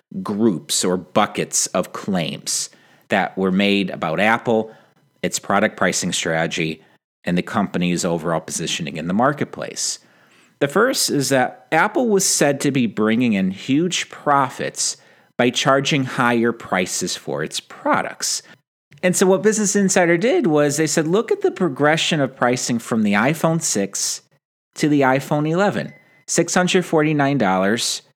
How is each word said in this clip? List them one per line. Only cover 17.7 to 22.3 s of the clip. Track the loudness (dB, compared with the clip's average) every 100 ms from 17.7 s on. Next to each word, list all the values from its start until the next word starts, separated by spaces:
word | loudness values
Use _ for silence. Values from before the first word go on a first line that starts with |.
| -6 -2 -2 -2 -6 -6 -6 -10 -20 _ _ _ -4
And | 0 2
so | 4
what | 4
Business | 2 2 0 2
Insider | 2 4 4 4
did | 2 2 2
was | 2 2 2
they | 0
said, | 0 0
"Look | 0 0
at | 0
the | -2
progression | 0 -2 2 2 2 0 0
of | 0